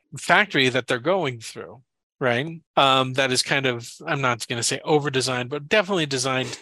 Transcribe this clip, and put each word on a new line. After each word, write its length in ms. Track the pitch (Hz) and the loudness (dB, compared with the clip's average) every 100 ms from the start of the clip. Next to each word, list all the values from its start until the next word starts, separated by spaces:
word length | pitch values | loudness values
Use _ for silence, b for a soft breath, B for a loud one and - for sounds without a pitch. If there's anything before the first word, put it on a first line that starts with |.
| _ 139 | _ -6
factory 520 | - 180 202 151 131 | 2 4 4 2 2
that 180 | 127 - | 2 0
they're 100 | 127 | -2
going 420 | 135 190 151 120 | 0 0 0 -6
through, 440 | 110 113 101 107 _ _ _ _ | -12 -14 -16 -18 _ _ _ _
right? 400 | 127 120 156 165 - - | 0 0 -2 -10 -4 2
Um, 380 | 139 135 131 | 4 4 2
that 180 | 131 135 | 0 0
is 120 | 127 | 0
kind 240 | - 143 131 | 0 0 0
of, 200 | 120 117 - 156 | -2 -8 -14 -6
I'm 140 | 147 | -2
not 260 | 127 117 - | 0 -2 -4
gonna 160 | 120 | -4
say 160 | 117 135 | -2 -4
over-designed, 680 | - 151 143 135 127 123 123 | 2 2 2 0 0 -2 -4
but 180 | 147 147 | -8 2
definitely 380 | 220 185 190 151 | 2 2 0 0
designed 500 | 135 131 131 123 - | -2 0 -2 -2 -8